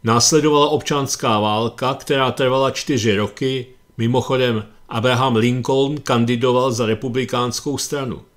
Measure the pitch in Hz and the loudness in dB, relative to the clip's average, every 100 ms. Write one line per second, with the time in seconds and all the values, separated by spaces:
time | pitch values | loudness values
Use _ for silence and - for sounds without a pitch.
0 | 117 117 110 156 151 147 147 147 - 147 | 2 2 4 4 4 4 4 0 -2 -2
1 | 135 - 131 107 107 107 113 - 127 139 | -2 -2 0 2 2 0 -2 -2 -4 -4
2 | - 139 127 117 131 131 135 131 - 135 | -2 0 0 2 0 2 0 -2 -4 0
3 | 110 101 104 - 131 131 117 - _ - | 2 0 -2 -4 -4 -4 -8 -18 _ -4
4 | 117 127 120 131 123 110 104 - - 113 | 0 0 0 0 2 0 -6 -20 -8 -2
5 | 123 120 131 113 120 127 117 135 139 147 | 0 2 2 2 2 0 0 0 0 -2
6 | - 123 117 120 127 123 131 117 110 107 | -2 0 2 2 2 2 0 0 -2 -2
7 | 135 120 123 123 123 - 147 135 - 143 | -2 -4 -2 -2 -2 -4 -6 -6 -6 -6
8 | 131 78 - | -6 -8 -14